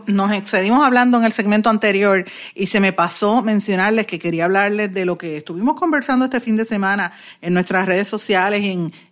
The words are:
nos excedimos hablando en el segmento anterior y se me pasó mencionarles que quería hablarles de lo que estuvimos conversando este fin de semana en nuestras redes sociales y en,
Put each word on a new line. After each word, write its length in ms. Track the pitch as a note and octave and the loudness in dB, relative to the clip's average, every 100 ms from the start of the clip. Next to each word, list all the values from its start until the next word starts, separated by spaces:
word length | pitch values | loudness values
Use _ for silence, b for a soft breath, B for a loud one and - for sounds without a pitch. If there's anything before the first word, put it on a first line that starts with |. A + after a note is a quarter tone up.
| G#3+ | 0
nos 240 | G3 G3 | 0 0
excedimos 520 | G3+ G3+ G3+ G3 B3+ | -2 -2 -2 2 4
hablando 340 | C#4+ B3 B3 A#3+ | 4 4 4 4
en 80 | A3+ | 2
el 80 | |
segmento 360 | A3 G3+ G#3+ A3+ | 0 0 2 2
anterior 540 | G#3+ G#3+ G3 G3+ F#3+ F3+ B B B | 2 2 2 2 2 -2 B B B
y 120 | F#3+ | -2
se 120 | G#3+ | 2
me 140 | G3 | 2
pasó 500 | F#3 E3+ - G#3 A#3 | 2 -2 0 0 2
mencionarles 640 | G#3+ G#3+ G3 F#3 G3+ A3+ G#3 | 2 0 0 0 0 0 -2
que 120 | E3 | -4
quería 260 | E3+ E3 E3+ | -4 -2 0
hablarles 480 | G3 G3+ G#3 G#3 | 2 0 0 -2
de 120 | F#3+ F3+ | -2 -4
lo 120 | F3 | -4
que 200 | E3+ D3+ | -6 -10
estuvimos 380 | - E3+ A#3+ C4+ | -10 -4 -2 0
conversando 500 | F4 D4 C4+ B3+ C4 | 0 -2 0 0 0
este 140 | B3+ | -2
fin 160 | A#3 G#3+ | -2 -2
de 80 | |
semana 480 | A3+ G#3 G3 G3+ F3 B B B | 0 -2 0 -2 -4 B B B
en 120 | F3 | -2
nuestras 320 | F3+ F3+ G3 F#3+ | 0 0 0 0
redes 220 | F#3 G3+ | 0 -2
sociales 540 | G#3+ - F#3+ F#3+ G#3 | -4 0 0 2 0
y 100 | G3+ | -2
en, 220 | F3+ E3 B B | -4 -6 B B